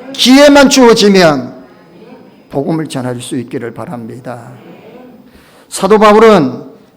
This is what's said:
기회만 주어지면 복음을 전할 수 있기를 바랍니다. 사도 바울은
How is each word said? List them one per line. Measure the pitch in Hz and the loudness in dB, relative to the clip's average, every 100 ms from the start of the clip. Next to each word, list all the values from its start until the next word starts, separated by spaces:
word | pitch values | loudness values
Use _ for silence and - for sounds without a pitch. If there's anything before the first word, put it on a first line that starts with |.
| - | -20
기회만 | 269 226 262 294 285 269 | -6 2 4 6 4 4
주어지면 | 269 240 220 208 196 170 139 123 - - _ _ _ - - - _ _ | 4 2 4 2 2 2 0 -6 -16 -20 _ _ _ -20 -20 -20 _ _
복음을 | 143 139 160 156 | -10 -6 -6 -8
전할 | 135 127 123 | -10 -10 -10
수 | 123 143 | -10 -12
있기를 | 120 139 117 | -10 -12 -12
바랍니다. | 110 113 120 113 120 127 120 120 127 175 175 - 254 247 - - _ _ _ _ | -14 -16 -14 -16 -18 -16 -18 -20 -20 -20 -20 -20 -20 -20 -20 -20 _ _ _ _
사도 | - 190 214 | -8 -2 2
바울은 | 214 214 226 202 131 123 - - _ | 4 4 4 4 0 -6 -16 -20 _